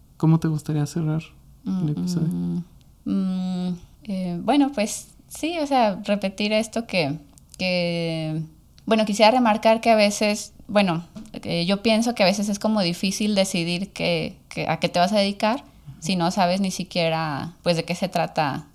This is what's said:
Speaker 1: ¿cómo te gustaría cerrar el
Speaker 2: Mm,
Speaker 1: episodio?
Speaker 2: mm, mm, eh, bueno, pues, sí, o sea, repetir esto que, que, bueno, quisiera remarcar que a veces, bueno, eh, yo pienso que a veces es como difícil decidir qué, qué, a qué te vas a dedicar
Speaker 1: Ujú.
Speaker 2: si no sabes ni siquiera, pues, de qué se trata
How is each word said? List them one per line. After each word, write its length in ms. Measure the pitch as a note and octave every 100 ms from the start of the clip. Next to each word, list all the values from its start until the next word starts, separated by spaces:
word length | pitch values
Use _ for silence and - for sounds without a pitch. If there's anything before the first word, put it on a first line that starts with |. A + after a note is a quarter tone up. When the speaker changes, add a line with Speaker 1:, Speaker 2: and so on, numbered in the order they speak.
| - -
Speaker 1:
¿cómo 220 | D#3+ D#3+
te 80 | D#3+
gustaría 380 | D#3 - D3+ D3
cerrar 340 | E3 D#3 D#3 - - - - -
el 60 |
Speaker 2:
Mm, 180 | F#3+ D#3
Speaker 1:
episodio? 380 | D3 F3+ F3 E3+
Speaker 2:
mm, 360 | F3 F3 F3 E3+ - - - -
mm, 720 | G3 F#3+ F#3 F#3 F3+ F3+ F3 - -
eh, 360 | - F#3+ F#3 F3
bueno, 280 | G3+ C#4+ C#4+
pues, 360 | B3 G#3+ - - - -
sí, 320 | - D#4 F4
o 80 | C#4+
sea, 340 | C4+ G#3+ F#3
repetir 480 | G#3 G3+ G3 G3 G#3
esto 340 | G#3+ A3+ A3+ A#3
que, 320 | F#3+ C#3+ D#3+ - - - -
que, 800 | F#3 F3+ E3+ E3+ E3 D#3+ D#3 D#3 D#3 - _ - -
bueno, 180 | A3 G#3+
quisiera 240 | G#3 A3
remarcar 480 | B3+ A#3 G#3+ A3 A3+
que 100 | A3+
a 40 | A3
veces, 580 | G#3 G3+ G#3 G#3+ - - -
bueno, 360 | G#3 F#3+ E3 E3+ - -
eh, 320 | - - E3+ E3+
yo 180 | G3+
pienso 320 | A3+ A3 A#3 A#3
que 80 |
a 20 | F#3
veces 240 | G3+ G#3
es 80 | G3
como 220 | A3 A3
difícil 540 | F3 E3+ F#3+ G3 G#3+ G3+
decidir 560 | F#3+ F3+ E3 F3 G3
qué, 460 | - E3+ E3 D#3 - _
qué, 180 | D#3+ D3+
a 100 | E3
qué 100 | F3
te 100 | F3
vas 120 | F#3
a 40 | G#3
dedicar 400 | G3 G3+ G#3+ C4+
Speaker 1:
Ujú. 380 | - - - -
Speaker 2:
si 160 | - F#3
no 160 | E3+
sabes 280 | G3+ F3 F#3
ni 100 | F#3+
siquiera, 800 | F#3 F3 F3 E3 D#3+ D#3+ C#3+ E3 -
pues, 140 | F3 E3+
de 60 | E3+
qué 80 | F3
se 140 | F#3
trata 580 | F3 D#3+ - D3 C#3 -